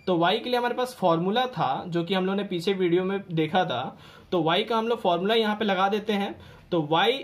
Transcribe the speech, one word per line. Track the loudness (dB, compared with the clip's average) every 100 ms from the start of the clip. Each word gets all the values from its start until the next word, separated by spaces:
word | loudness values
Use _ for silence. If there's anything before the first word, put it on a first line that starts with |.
| 0
तो | 2
वाई | 4 2
के | 0
लिए | -2
हमारे | 0 -2
पास | -4 0
फॉर्मूला | 2 2 2 0 -2
था | -2 -2 -2 -2
जो | -4
कि | -2
हम | 0 0
लोग | -2
ने |
पीछे | -4 -4 -2
वीडियो | 0 2 2
में | 2 -4 -4
देखा | -2 0 2 0
था, | -2 -6 -10 -20 -20 -4
तो | 0
वाई | 2 2
का | 0 -2
हम | 0
लोग | 0
फॉर्मूला | 0 0 2 2
यहाँ | 2 0
पे | 0
लगा | 2 2
देते | 0 -2
हैं। | -2 -2 -8 -16 -20 -2
तो | -2 2
Y | 2 2 0